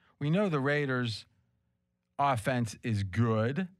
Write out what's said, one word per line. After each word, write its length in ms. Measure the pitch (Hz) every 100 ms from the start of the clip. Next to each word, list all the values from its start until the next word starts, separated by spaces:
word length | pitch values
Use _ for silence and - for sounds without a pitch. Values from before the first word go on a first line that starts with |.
| _ -
We 100 | 147
know 180 | 180 208
the 100 | 151
Raiders' 640 | 135 147 143 127 120 104 - _ _ _ _ _ _ _ _ -
offense 580 | 143 127 143 123 117 -
is 200 | 123 104
good. 640 | 95 101 117 110 113 143 180